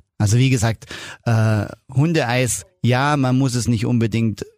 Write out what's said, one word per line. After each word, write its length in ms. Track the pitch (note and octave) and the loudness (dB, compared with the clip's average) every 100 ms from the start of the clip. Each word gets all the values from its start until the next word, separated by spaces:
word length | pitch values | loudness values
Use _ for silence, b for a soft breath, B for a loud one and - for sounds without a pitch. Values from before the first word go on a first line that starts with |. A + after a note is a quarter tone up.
| _ - | _ -2
Also 180 | G#2 A#2+ | 2 4
wie 120 | C3 | 2
gesagt, 340 | B2 A#2 G#2+ - B B B - | 2 0 -4 -10 B B B -2
äh, 400 | A2+ A2 G#2+ G2+ - - | 2 2 0 -2 -8 -6
Hundeeis, 720 | C3 D#3+ D#3+ A#2+ B2 B2+ - - _ | 0 2 2 0 0 -2 -4 -10 _
ja, 320 | A#2+ B2 C#3+ D3 | 0 2 2 0
man 200 | C3 B2+ | 2 2
muss 180 | C3+ A#2+ | 0 0
es 120 | A2+ | 0
nicht 180 | A2 A#2+ | 0 0
unbedingt 600 | B2 A2+ A2+ A2+ G2+ - | 0 0 0 -2 -4 -10